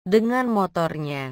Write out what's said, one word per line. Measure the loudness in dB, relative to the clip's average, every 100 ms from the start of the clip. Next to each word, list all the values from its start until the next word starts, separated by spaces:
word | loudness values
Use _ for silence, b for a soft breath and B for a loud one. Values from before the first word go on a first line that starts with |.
dengan | 0 2 4 0 0
motornya. | 0 0 0 -2 -2 -6 -6 -8